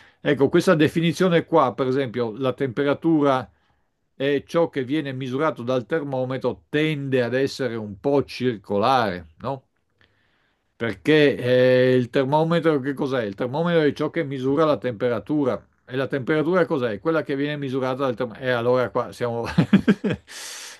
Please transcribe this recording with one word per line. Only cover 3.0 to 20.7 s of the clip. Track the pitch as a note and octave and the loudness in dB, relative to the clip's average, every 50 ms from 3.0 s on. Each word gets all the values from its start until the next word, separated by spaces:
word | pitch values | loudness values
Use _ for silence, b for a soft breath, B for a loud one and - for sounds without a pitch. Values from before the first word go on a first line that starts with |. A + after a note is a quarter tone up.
| - E3 E3 D3+ C#3+ C#3 C3 C3 - - _ _ _ _ _ _ _ _ _ _ _ _ _ - | 0 2 2 4 4 2 2 0 -2 -8 _ _ _ _ _ _ _ _ _ _ _ _ _ -4
e | C3+ C#3+ C#3+ C3+ C3 | -2 -2 -2 -2 -4
ciò | - - E3+ E3+ E3 | -2 0 0 0 0
che | - C#3+ | -2 -6
viene | B2+ A#2+ C#3+ D#3+ C#3+ C#3 | -4 -4 -4 -4 -4 -6
misurato | C3 B2+ C#3 B2+ B2+ C3+ D#3 D#3 B2 B2 | -8 -8 -8 -6 -4 -2 -2 -2 -2 -4
dal | A#2 A#2+ C3 C3 A2+ | -4 -2 -2 -2 -2
termometro | - E3 D#3+ D3 C#3+ C3+ B2+ B2+ B2+ C3+ B2 - B2 G#2+ - _ - | -2 -4 -4 -4 -4 -4 -4 -4 -4 -6 -4 -4 -4 -6 -6 _ -4
tende | - D3 D#3 D#3 D#3 C#3+ C#3 C3+ C3 B2+ | -2 0 0 0 -2 -4 -4 -2 0 0
ad | A#2+ A#2 A#2+ | 0 0 0
essere | C3 C#3 C3+ - - C3+ A#2+ A2+ | -2 -2 -2 -2 -4 -6 -4 -4
un | A2+ G#2+ G#2 G2+ - | -6 -8 -10 -10 -4
po' | - C#3 C#3 - - | 0 2 2 2 0
circolare, | - - - B2 B2+ A#2 F#2+ - - G2+ G2+ G#2+ B2 C3 B2 A2+ G2+ F2 F2+ E2 D#2 _ - | -2 -4 -2 -2 -2 -2 -4 -6 -4 -2 0 2 2 2 2 2 0 -4 -6 -10 -16 _ -12
no? | G2 B2 C#3 C3 _ _ _ _ _ _ _ _ _ _ _ _ _ _ _ _ _ _ _ _ _ _ _ | -8 -8 -8 -10 _ _ _ _ _ _ _ _ _ _ _ _ _ _ _ _ _ _ _ _ _ _ _
Perché, | - A#2 A#2 G2 - - D3 D3+ D3+ D3 C#3+ G#2+ | -8 -6 -6 -6 -4 0 4 6 6 6 6 4
eh, | F#2 B2+ B2 B2+ B2+ B2+ B2+ B2+ B2+ B2+ B2+ B2+ | 2 0 2 4 4 6 6 6 6 4 4 4
il | B2+ B2 B2 | 2 2 0
termometro | - C#3 C3+ C3 D3 D#3 D#3+ E3 E3+ E3+ D3 E3 D#3 C#3 | 0 0 0 2 2 2 2 2 0 2 2 2 0 0
che | B2+ C#3+ C#3 | -2 -4 -6
cos'è? | C3+ D#3 C3 C3+ B2+ | -4 -4 -2 -2 -2
Il | A2+ G2+ G2 | -4 -4 -4
termometro | - - A#2+ B2 D#3 E3+ F3 E3+ E3 | -6 -6 -4 -4 -2 -2 0 2 2
è | D3+ C#3+ | 2 2
ciò | - - D3+ D3+ | 0 0 -4 -4
che | - E3+ D#3+ | -4 -4 -6
misura | C3+ C#3 C3 B2+ C3+ C#3 D3+ D#3+ | -4 -6 -4 -2 0 2 2 2
la | D3+ C#3+ | 2 2
temperatura. | - - B2 A#2+ G2 B2+ B2 A#2 G#2+ G2 - D3+ D3+ C#3 B2 G#2+ - - _ _ _ _ | 0 -2 -6 -4 -2 -2 -2 -2 -2 -4 -2 -2 0 0 0 -2 -4 -8 _ _ _ _
E | - B2 | -10 -6
la | C3+ C3+ B2+ | -6 -4 -4
temperatura | D3+ C#3 A#2+ B2+ D#3 D#3 D3 D#3 F#3 F#3 E3 | -4 -4 -2 0 0 0 0 2 2 2 2
cos'è? | E3 E3+ C#3 B2 A#2 A#2+ B2+ | 0 0 -2 -2 -2 -4 -2
Quella | - E3 E3 D#3 | -2 0 0 0
che | C#3+ - C#3+ | -2 -2 -4
viene | C#3 C#3+ D3 D3+ | -4 -2 -4 -4
misurata | D3 C#3 C3 B2+ C3+ B2+ C3 C3 B2 C#3+ | -6 -6 -4 -4 -2 -2 -2 -2 -2 -2
dal | C3 A#2+ | -2 -2
term-, | - C3 A2+ G#2 - | -4 -6 -8 -6 -6
e | C3 B2+ | -2 -2
allora | B2+ A#2+ A#2 A#2+ B2+ B2+ B2 - | 0 0 2 2 2 2 0 0
qua | - B2+ A#2 F#2 | -2 -4 -4 -4
siamo, | F2 - B2 A#2+ A#2 A#2 A2+ | -6 -6 -6 -4 -4 -4 -6
<laughs> | G#2 - - C3 - - F#3+ - - G3+ - - | -2 0 2 2 6 4 4 6 4 0 0 0
eh, | G3+ - - _ B B B B B B B B B | -4 -4 -6 _ B B B B B B B B B